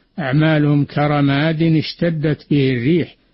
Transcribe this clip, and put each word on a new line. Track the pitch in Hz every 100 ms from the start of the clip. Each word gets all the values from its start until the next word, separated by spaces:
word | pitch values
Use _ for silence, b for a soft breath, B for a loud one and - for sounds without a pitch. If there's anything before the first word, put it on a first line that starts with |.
| _ -
أعمالهم | 135 147 156 151 147 147 139
كرماد | 147 147 147 143 139 160 160
اشتدت | 165 160 - - 175 160 151 135 -
به | 147 131
الريح | 123 127 175 117 - _